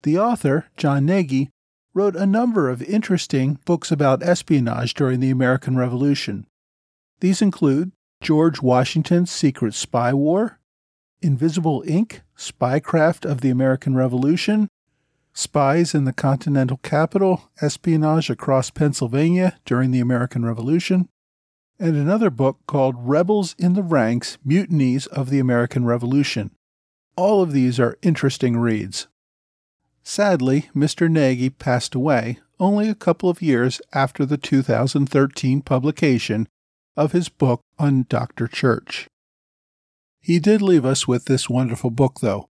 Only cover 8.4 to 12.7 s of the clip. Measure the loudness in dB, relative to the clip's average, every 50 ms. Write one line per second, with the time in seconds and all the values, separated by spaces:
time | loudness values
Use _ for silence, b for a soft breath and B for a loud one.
8.4 | 4 2 2 2 2 2 4 4 2 0 -2 -2 0 2 2 2 2 0 -4 -2
9.4 | -2 -2 0 0 -4 -4 -4 -6 -10 -4 -2 -2 0 2 0 2 2 2 2 0
10.4 | 0 -2 -6 _ _ _ _ _ _ _ _ _ _ _ _ _ 0 0 0 2
11.4 | 0 -2 -2 0 -2 0 -2 -2 -2 -2 0 0 0 -2 -6 -20 _ _ _ -18
12.4 | -16 -16 -6 _ -2 0